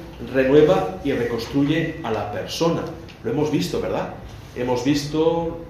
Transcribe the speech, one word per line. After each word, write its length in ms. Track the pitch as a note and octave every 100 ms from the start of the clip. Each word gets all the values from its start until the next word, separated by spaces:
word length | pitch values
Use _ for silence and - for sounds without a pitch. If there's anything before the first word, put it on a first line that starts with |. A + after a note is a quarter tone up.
| - - A#2
renueva 680 | B2+ C3 D3 D3+ F#3+ F#3+ -
y 80 | C#3
reconstruye 840 | A#2+ A#2 A#2 A2 C3+ C#3+ E3 - -
a 80 | A#2
la 220 | G#2+ G2+
persona. 500 | G2 F2+ - E3 D3+ - - - -
Lo 60 | A2+
hemos 200 | C#3+ D3
visto, 300 | D3+ - A#2
¿verdad? 340 | F#2 A2+ F#3 - - - - -
Hemos 280 | B2 A#2+
visto 760 | C#3 C#3+ D3 D#3 D#3+ E3+ E3 -